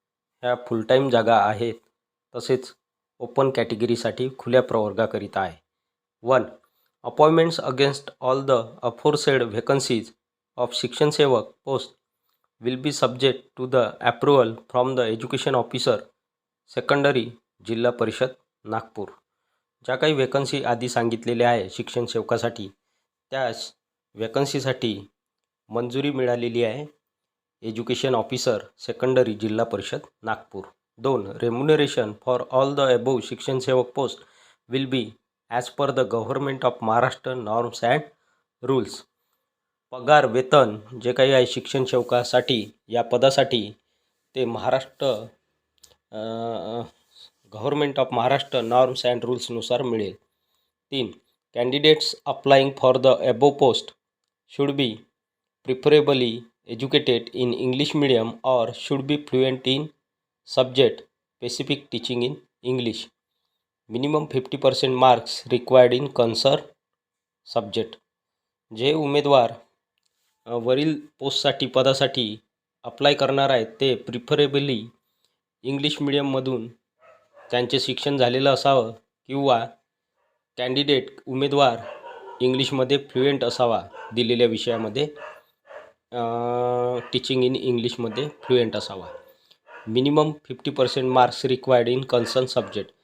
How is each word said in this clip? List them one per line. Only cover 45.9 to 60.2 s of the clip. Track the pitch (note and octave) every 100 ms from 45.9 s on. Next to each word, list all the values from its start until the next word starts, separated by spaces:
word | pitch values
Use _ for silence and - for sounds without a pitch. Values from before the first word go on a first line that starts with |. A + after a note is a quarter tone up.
| _ _
अ, | A2 A2 A2+ A#2 G#2+ G2+ A#2 A2 _ _ _ - _ _ G#2+
government | C3 D3 C#3+ C3+
of | B2+
महाराष्ट्र | B2 B2 C3+ - B2+
norms | A2+ B2 B2+ B2+ B2
and | A#2+
रूल्सनुसार | A#2 B2 - A#2 - B2
मिळेल. | B2+ A2+ G2 F#2 _ _ _ _ _ _ -
तीन, | C#3 G#2+ - _ _ _ A#2
candidates | B2 C#3+ D3+ D3+ - - C#3+
applying | B2+ C#3 C3+ C3+
for | C3+ B2+ B2+ C3
the | A#2+
above | B2+ A2+ C#3+ C#3+
post | C3 G#2 - _ _ _ _ _ _ -
should | C#3+ C#3
be | B2 A2 _ _ _ _ _ _ -
preferably | C3 D3 D3+ C#3+ C3 A#2+ A2+ - _ -
educated | A#2 C3 D3 C#3+ A#2 -
in | - B2
English | - B2+ C3 D3 D3+
medium | C#3 A#2 A2+
or | A#2 C3 B2 A2+
should | - - C#3 C3+
be | D3
fluent | - C3 C3 C3 C3 C3+
in | D3+ _ _ _